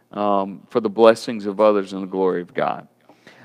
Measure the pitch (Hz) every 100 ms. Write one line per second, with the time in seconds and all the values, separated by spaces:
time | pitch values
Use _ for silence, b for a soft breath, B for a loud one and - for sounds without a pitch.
0 | b 101 104 101 98 95 - 123 110 98
1 | 113 113 - 113 101 98 107 104 95 95
2 | 95 95 92 90 87 - 73 - - _
3 | _ b b b